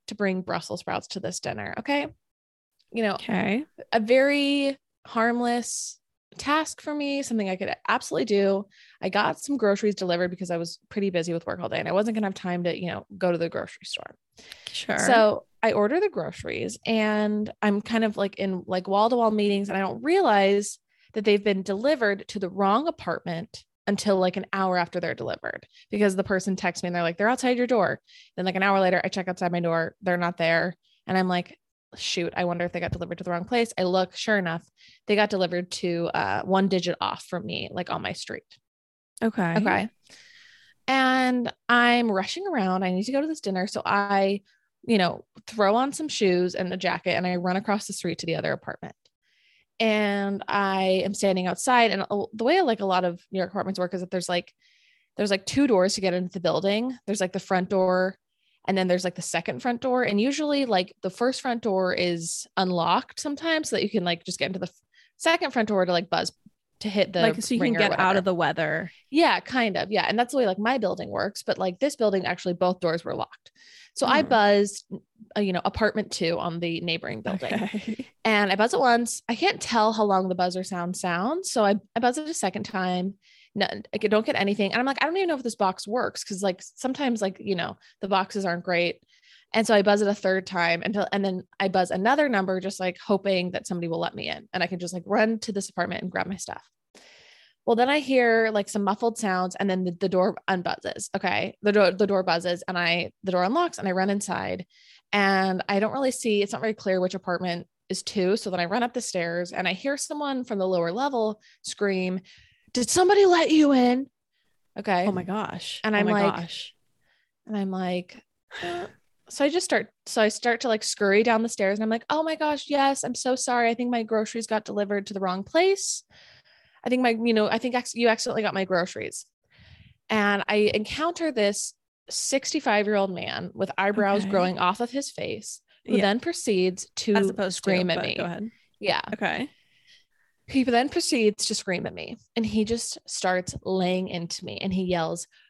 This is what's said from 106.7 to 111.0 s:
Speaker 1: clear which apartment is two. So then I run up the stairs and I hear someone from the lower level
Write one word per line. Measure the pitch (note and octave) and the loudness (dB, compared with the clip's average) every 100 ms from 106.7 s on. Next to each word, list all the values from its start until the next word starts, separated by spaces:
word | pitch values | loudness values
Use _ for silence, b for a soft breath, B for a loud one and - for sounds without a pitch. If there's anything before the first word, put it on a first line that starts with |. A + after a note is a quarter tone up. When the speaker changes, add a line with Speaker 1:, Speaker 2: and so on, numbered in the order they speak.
Speaker 1:
clear | G#3+ - F#3 | -4 0 0
which | F#3 | 0
apartment | F#3+ - F3 F3+ F3 - _ - | -2 -4 -4 -2 -6 -8 _ -8
is | F#3+ | -8
two. | - G#3 F3+ A#3+ | -4 0 2 2
So | G#3 | -2
then | F3+ | -2
I | E3+ | 0
run | G#3 | 0
up | B3 | 0
the | B3 | -2
stairs | - F#3 E3+ E3+ F3 | -4 -2 -2 -2 -4
and | F#3 F#3 | -4 -2
I | |
hear | F#3 C#4 C#4+ | -2 -2 -4
someone | - D4 C#4+ C4+ | -4 -6 -4 -4
from | B3 G3+ | -4 -2
the | F#3 | 0
lower | F3+ E3+ | 0 0
level | F#3+ | 0